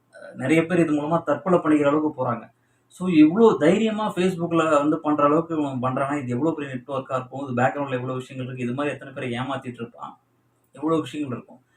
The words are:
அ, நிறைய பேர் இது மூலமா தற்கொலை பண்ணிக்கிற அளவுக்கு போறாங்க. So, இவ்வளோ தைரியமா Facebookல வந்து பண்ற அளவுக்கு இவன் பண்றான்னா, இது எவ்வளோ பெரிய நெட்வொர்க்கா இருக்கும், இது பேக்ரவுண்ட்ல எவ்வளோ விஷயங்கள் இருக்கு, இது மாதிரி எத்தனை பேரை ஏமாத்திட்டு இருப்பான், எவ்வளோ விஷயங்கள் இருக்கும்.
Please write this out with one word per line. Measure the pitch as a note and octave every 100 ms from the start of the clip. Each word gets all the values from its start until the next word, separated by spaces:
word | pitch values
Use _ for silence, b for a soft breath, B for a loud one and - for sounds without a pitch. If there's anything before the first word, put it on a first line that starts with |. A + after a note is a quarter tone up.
| _ -
அ, | - -
நிறைய | C3 D#3+ E3
பேர் | E3+
இது | D#3
மூலமா | D3+ D3+ E3
தற்கொலை | D3+ C#3+ F#3 F3
பண்ணிக்கிற | D#3+ D3+ C#3+
அளவுக்கு | D3+ D3+ C3 B2
போறாங்க. | A2+ - _ _ _ _
So, | - F#3
இவ்வளோ | D#3+ D#3 G3+ A3+ C3+
தைரியமா | D3+ G#3+ A3 G#3+ G#3+
Facebookல | F3 F#3 E3 E3+ E3 D#3+
வந்து | D3 D3 D#3+
பண்ற | D3+ D3
அளவுக்கு | D3 D#3 D#3+ D#3+
இவன் | C#3 C3
பண்றான்னா, | B2+ B2+ C#3 D3
இது | B2
எவ்வளோ | A#2+ D#3+ D3+
பெரிய | C#3+ B2+
நெட்வொர்க்கா | - C3+ C3+ C3
இருக்கும், | B2+ C#3
இது | C#3 A#2+
பேக்ரவுண்ட்ல | C3 C#3+ C3+
எவ்வளோ | B2+ B2+
விஷயங்கள் | B2+ B2+ C3 B2+
இருக்கு, | B2+
இது | A#2+
மாதிரி | C3 D3
எத்தனை | B2+ C3+
பேரை | C3 B2+ A#2
ஏமாத்திட்டு | C3+ C3 B2+
இருப்பான், | A#2+ A#2 C#2+ C#2 - _ _ _ _ _
எவ்வளோ | C3+ D3+ E3
விஷயங்கள் | C3 D3+ C#3 A2
இருக்கும். | - - _